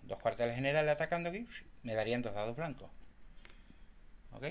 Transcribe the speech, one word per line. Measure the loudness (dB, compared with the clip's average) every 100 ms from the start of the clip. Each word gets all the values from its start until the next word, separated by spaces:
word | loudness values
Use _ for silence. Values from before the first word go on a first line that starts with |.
dos | -6 2
cuarteles | 2 4 2
generales | 4 4 6 6
atacando | 4 4 2 2
aquí, | -2 -6 -10 -14 -10
me | 0
darían | 2 4 4
dos | 2
dados | 0 0 0
blancos. | -4 -4 -10 -12 -14 -14 -16 -14 -16 -18 -18 -18 -18 -16 -18 -18 -14
¿Ok? | -6 -6